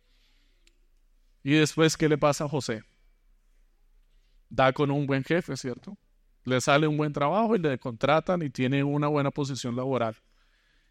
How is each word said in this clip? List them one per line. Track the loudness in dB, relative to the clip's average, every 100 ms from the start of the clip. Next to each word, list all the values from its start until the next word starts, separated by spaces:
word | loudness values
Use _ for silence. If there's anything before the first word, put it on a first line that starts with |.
| _ _ _ _ _ _ _ _ _ _ _ _ _ _
¿Y | 2
después | 2 4 4 2 4
qué | 0
le | 2
pasa | 2 0
a | -4
José? | -4 -4 -8 -10 _ _ _ _ _ _ _ _ _ _ _ _ _ _ _ _
Da | 2 2
con | 2 0
un | 0 -2
buen | -2
jefe, | 0 -2 -2 -8
¿cierto? | -10 -12 -14 -20 _ _ _ _
Le | -4 0
sale | 2 4 2
un | 0
buen | -2
trabajo | -2 0 0 0 0
y |
le | 0 -4
contratan | -6 -2 2 2 2 -2
y | -4
tiene | -2 0 0
una | 0 0 0
buena | 0 -2
posición | -2 -6 -6 -6 -6
laboral. | -4 -2 -2 -6 _ _ _ _ _ _ _